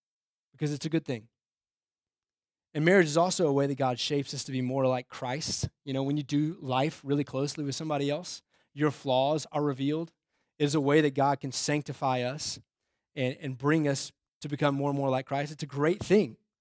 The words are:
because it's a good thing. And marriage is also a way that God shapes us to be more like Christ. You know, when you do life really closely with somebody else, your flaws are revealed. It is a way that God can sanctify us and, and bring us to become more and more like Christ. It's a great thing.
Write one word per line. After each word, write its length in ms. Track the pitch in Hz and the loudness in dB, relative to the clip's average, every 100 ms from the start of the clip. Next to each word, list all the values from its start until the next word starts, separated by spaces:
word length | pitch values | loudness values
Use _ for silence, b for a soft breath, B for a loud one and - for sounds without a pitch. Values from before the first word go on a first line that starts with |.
| _ _ _ _ _ | _ _ _ _ _
because 220 | _ 151 | _ -4
it's 120 | 147 160 | -2 -2
a 40 | |
good 160 | 160 147 | -2 -2
thing. 220 | 117 113 _ _ _ _ _ _ _ _ _ _ _ _ _ _ | -6 -8 _ _ _ _ _ _ _ _ _ _ _ _ _ _
And 120 | 151 160 | 0 6
marriage 220 | 190 160 | 6 6
is 100 | 156 | 4
also 300 | 180 180 160 | 2 2 2
a 40 | |
way 160 | 139 139 | 2 0
that 100 | 139 | 0
God 220 | 131 123 | -2 -2
shapes 340 | - 147 135 | -2 -2 -4
us 120 | 139 - | -8 -6
to 60 | |
be 80 | 131 | -4
more 260 | 127 135 131 | -2 0 2
like 220 | 127 - | 0 -4
Christ. 580 | - 127 135 147 120 - - | -10 -6 -6 -4 -4 -4 -6
You 80 | 143 | -6
know, 120 | 135 | -2
when 120 | 135 147 | 0 -2
you 80 | |
do 320 | 135 143 151 185 | 0 0 0 -4
life 400 | 139 127 147 - | -2 0 0 -2
really 220 | 135 143 139 | -2 -2 0
closely 400 | 135 143 - 143 | -4 -4 -4 -6
with 100 | 131 | -6
somebody 340 | 160 143 143 | -4 -2 -2
else, 320 | 147 180 - - _ _ | -2 -6 -14 -16 _ _
your 180 | 143 151 | 0 0
flaws 540 | - 143 127 135 156 - | 0 0 2 2 0 -2
are 100 | 156 | -2
revealed. 520 | 147 131 139 156 165 _ _ _ _ _ | -2 0 -2 -2 -6 _ _ _ _ _
It 60 | |
is 120 | 147 151 | 2 2
a 40 | |
way 220 | 139 151 | 6 6
that 140 | 151 135 | 6 4
God 260 | 139 143 | 2 2
can 100 | 139 | -2
sanctify 680 | - - 147 147 131 139 127 | -4 0 -2 -2 -4 -2 0
us 380 | 123 147 - - - _ _ _ _ | -2 -4 -8 -8 -14 _ _ _ _
and, 220 | - 127 - | -4 -2 -2
and 160 | 143 127 | -8 -2
bring 320 | 143 160 147 | 2 2 2
us 240 | 135 - - _ _ | 0 -6 -14 _ _
to 80 | 147 | -8
become 280 | 143 147 139 | 0 0 2
more 140 | 143 | 0
and 80 | 139 | 0
more 120 | 135 | 0
like 160 | 131 135 | -2 -2
Christ. 260 | 139 147 | -4 -4
It's 120 | 151 | -8
a 40 | 147 | -8
great 340 | 139 151 180 | 0 0 0
thing. 360 | - 202 143 - _ _ | 4 4 4 -4 _ _